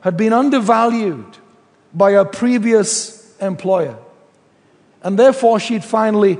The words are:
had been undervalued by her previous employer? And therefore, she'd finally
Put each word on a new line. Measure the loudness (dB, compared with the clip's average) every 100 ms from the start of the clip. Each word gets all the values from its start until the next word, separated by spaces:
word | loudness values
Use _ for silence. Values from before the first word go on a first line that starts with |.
had | -4 -2
been | 0
undervalued | 2 2 0 2 0 2 -2 -4 -6 -14 -20 _ _ _ _ _
by | 0 2
her | 4
previous | 0 -2 -2 0 2 0 0 -4 -10 -18 -20 _
employer? | -8 -6 -4 -2 -4 -10 -20 _ _ _ _ _ _ _ _ _
And | -6 4
therefore, | 4 4 0 0
she'd | -2 -6
finally | -2 -2 0 2 2 0